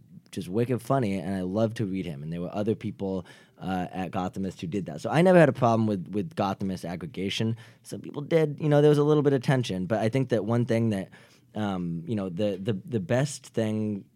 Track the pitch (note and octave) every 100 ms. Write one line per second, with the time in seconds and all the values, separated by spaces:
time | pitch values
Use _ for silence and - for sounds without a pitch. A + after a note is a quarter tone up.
0 | - - - - E2+ G2 A#2+ A#2+ - C3+
1 | A2 G2 E2 F#2+ F#2 G2+ A2+ A2+ G#2 F#2+
2 | F2 C#2+ D#2 E2+ F2 G2+ G#2+ G2+ G#2 -
3 | G2 F#2+ - - - - F2+ F#2 F2 F2
4 | F2 F#2+ F#2 F#2+ F#2+ - F2+ G2+ E2+ D#2
5 | G#2+ B2+ F3+ F3+ D3 A#2 B2 A2+ A2 G2+
6 | E2+ G2+ E2+ - G2 G2 G2 F2+ E2+ F2
7 | E2 - G2 - A2+ A2+ - - - -
8 | B2 - C#3+ E3 D3+ C#3+ D#3 D3 D3 D3
9 | D3 D3+ C#3+ C#3 B2+ C3 A#2 F#2 F#2 A2
10 | A2 C3 B2+ A2+ G2 A#2+ A#2 A2+ A2+ G2+
11 | F#2 - - _ _ G#2+ G#2 F#2+ F2 E2+
12 | E2 G#2+ F#2+ E2+ G#2 F#2+ G2 G2 - A#2
13 | F2+ B2 D3 - - - A2 G#2+ G#2+ G2+
14 | F2+